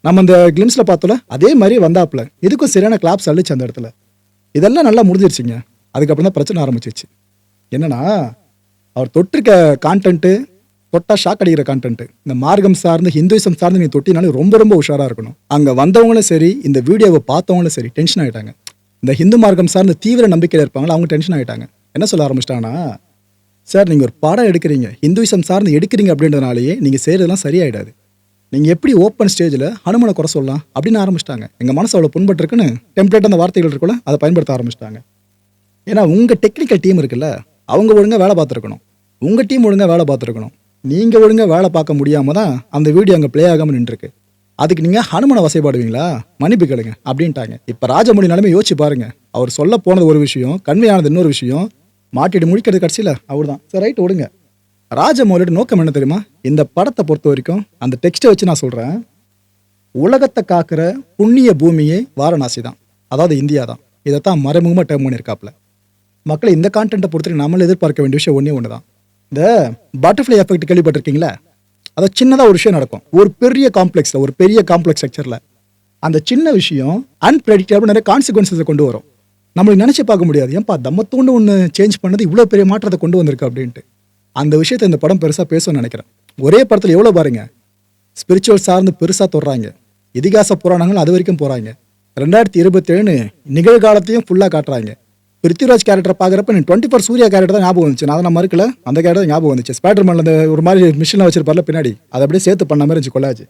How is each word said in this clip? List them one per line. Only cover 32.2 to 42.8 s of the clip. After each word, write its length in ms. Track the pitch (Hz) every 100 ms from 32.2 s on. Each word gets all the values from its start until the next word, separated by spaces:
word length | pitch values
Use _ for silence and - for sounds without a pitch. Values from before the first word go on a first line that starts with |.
| 196
புண்பட்டிருக்குன்னு 420 | 165 170 233 165 120 _ -
டெம்ப்ளேட் 240 | 196 214
அந்த 120 | 202 180
வார்த்தைகள் 360 | 180 185 165
இருக்குல்ல, 220 | 139 170 240
அதை 120 | 147 147
பயன்படுத்த 420 | 151 170 151 127
ஆரம்பிச்சிட்டாங்க. 380 | 120 - 110 110 _ _ _ _ _ _ _ _ -
ஏன்னா, 140 | 214
உங்க 340 | 180 185 240
டெக்னிக்கல் 440 | 226 208 247 302 190
டீம் 180 | 185 185
இருக்குல்ல, 400 | 131 120 151 98 - _
அவங்க 280 | - 139 220
ஒழுங்கா 260 | 214 202 220
வேலை 160 | 185
பார்த்துருக்கணும், 460 | 180 139 123 107 104 _ _ _ _
உங்க 240 | 143 226 202
டீம் 180 | 262
ஒழுங்கா 220 | 220 196 190
வேலை 180 | 170 151
பார்த்துருக்கணும். 420 | 131 117 113 110 _ _ _
நீங்க 380 | 131 160 226 233
ஒழுங்கா 300 | 220 220 208
வேலை 200 | 165 185
பார்க்க 260 | 165 151
முடியாம 360 | 147 143 151 135
தான் 320 | 175 202 123 _
அந்த 200 | 147